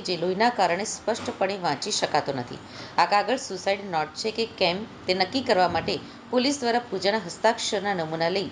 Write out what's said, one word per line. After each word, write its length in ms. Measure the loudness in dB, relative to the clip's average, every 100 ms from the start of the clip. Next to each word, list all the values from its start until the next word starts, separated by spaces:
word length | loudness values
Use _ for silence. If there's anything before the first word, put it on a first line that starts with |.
જે 160 | -2 -2
લોહીના 320 | 0 2 2
કારણે 340 | 4 2 2 -2
સ્પષ્ટપણે 720 | -6 -4 -4 -4 -2 -2 0
વાંચી 380 | -2 -2 -2 -2
શકાતો 400 | 2 0 0 -2
નથી. 240 | -6 -10 -14 -16 -4 2
આ 120 | 4
કાગળ 320 | 4 4 0 -2
સુસાઇડ 360 | -4 -2 -2 0
નોટ 260 | -2 -2 -4
છે 200 | -4 -2
કે 120 | -2
કેમ, 320 | 2 2 2 -4 -6
તે 100 | 0
નક્કી 320 | 2 2 0 2
કરવા 240 | 4 4
માટે 260 | 2 -2 -4 -6 -16 -2
પોલીસ 300 | 2 2 2
દ્વારા 260 | 2 0 0
પૂજાના 400 | -2 0 0 -2
હસ્તાક્ષરના 720 | 2 2 2 0 -2 0 -2
નમૂના 340 | -2 0 0 0
લઈ 120 | -2